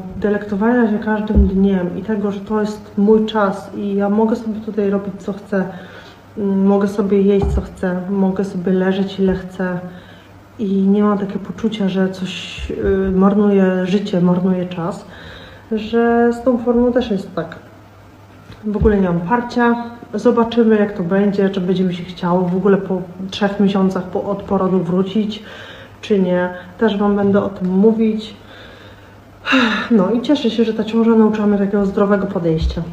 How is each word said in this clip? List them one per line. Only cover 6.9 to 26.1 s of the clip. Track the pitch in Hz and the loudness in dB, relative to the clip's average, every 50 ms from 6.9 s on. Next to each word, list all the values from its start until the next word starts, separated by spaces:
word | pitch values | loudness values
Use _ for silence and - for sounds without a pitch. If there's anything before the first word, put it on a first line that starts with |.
| - 226 208 196 202 196 190 | 0 -2 0 2 2 4 4
jeść, | 202 202 196 190 180 - | 4 4 4 2 2 0
co | 196 | 0
chcę, | - - - - - 185 180 185 180 185 | -2 -4 -8 -6 -4 -4 -2 -4 -4 -4
mogę | 202 196 190 190 190 - 196 | 0 0 0 0 0 -2 -4
sobie | - - 185 175 196 185 | -4 -4 -4 -2 0 0
leżeć, | 185 185 190 190 202 196 190 - - | 2 2 0 0 0 -2 -4 -2 0
ile | 190 185 185 | 0 0 0
chcę | - - - - - 190 180 180 175 180 - - - - - - - - - - - - - - - | 0 -4 -10 -8 -6 -6 -4 -4 -6 -8 -10 -16 -16 -20 -20 -20 -20 -20 -20 -20 -20 -20 -20 -10 -6
i | 233 | -4
nie | 190 196 196 190 196 196 208 208 | -2 0 2 4 4 4 4 4
mam | 208 208 196 | 2 2 0
takiego | 202 190 - - | -2 -4 -6 -8
poczucia, | - - - - - 220 214 - 202 185 | -8 -8 -10 -4 -4 -4 -2 0 -2 0
że | 175 190 190 185 | 0 0 0 0
coś, | 185 - 185 175 - - - - - - - - | -2 -6 -8 -8 -8 -10 -12 -12 -12 -12 -10 -8
y, | - - 208 202 196 190 190 190 | -6 -2 0 0 0 2 0 0
marnuję | 190 185 190 202 196 208 208 202 202 196 190 185 185 180 180 | 2 4 4 4 4 4 4 4 4 4 4 4 2 0 -2
życie, | 180 190 208 196 - - 180 | 0 0 -2 -2 0 0 2
marnuję | 175 175 180 175 175 190 185 180 180 | 2 2 2 2 2 0 0 0 -2
czas, | 180 - 165 165 180 202 - - - - - - - - - - - - - - - 226 | -6 -6 -6 -6 -6 -8 -10 -14 -18 -20 -20 -20 -18 -18 -20 -20 -20 -20 -20 -10 -6 -6
że | 214 214 220 233 233 233 233 233 233 233 240 233 | -6 -6 -2 0 0 2 2 2 4 2 2 2
z | 233 - | 0 0
tą | 262 247 226 | 0 0 0
formą | - 240 233 233 240 247 233 | 0 0 2 2 2 2 2
też | 262 - - | 0 0 0
jest | 208 185 - - - | -2 -4 -4 -6 -8
tak. | - 156 - - - - - - - - - - - - - - - - - - - - - - - - | -8 -8 -8 -12 -18 -20 -20 -20 -20 -20 -20 -20 -20 -20 -20 -20 -20 -20 -20 -20 -20 -20 -20 -20 -10 -8
W | 214 202 | -6 -2
ogóle | 214 226 220 208 | 2 2 4 4
nie | 196 190 180 | 4 2 2
mam | 170 170 | 0 -2
parcia. | - - 247 240 240 - - 247 240 240 233 233 - - - - - - - | 0 0 0 -2 -2 -2 0 0 2 2 2 0 -4 -10 -12 -16 -16 -10 -10
Zobaczymy, | 208 - 247 226 233 226 226 - 240 233 220 220 | 0 0 2 2 2 0 0 2 2 4 4 4
jak | 208 208 208 - | 4 2 0 -2
to | - 180 | -4 -4
będzie, | 170 196 196 202 202 190 202 196 190 | 0 2 2 2 2 2 2 0 0
czy | 196 202 | 0 -2
będzie | 180 180 190 175 190 | -2 0 0 2 0
mi | 180 175 | 0 -2
się | 180 - | -4 -8
chciało | - - - 185 175 180 180 | -12 -10 -6 -2 0 0 2
w | 180 175 180 | 2 0 0
ogóle | 190 180 208 190 | 2 4 4 2
po | 180 - - 190 180 175 - - - 190 - | 2 2 -2 -4 -6 -6 -8 -12 -12 -12 -10
trzech | - - 214 196 - - | -4 -2 -2 -2 2 2
miesiącach | 202 185 185 196 190 185 - 185 180 | 2 2 4 2 2 2 0 -2 -6
po, | - - 196 - | -4 -4 -4 -2
od | 202 202 196 - | -2 -4 -6 -4
porodu | - 196 190 185 180 180 185 | -2 0 0 2 2 2 0
wrócić, | 165 165 180 185 190 190 - 220 208 214 - - - - - - - - - - - - - - | 0 2 0 0 0 2 0 0 -2 -2 -4 -8 -12 -16 -18 -18 -18 -18 -18 -20 -20 -20 -20 -18
czy | - - | -4 0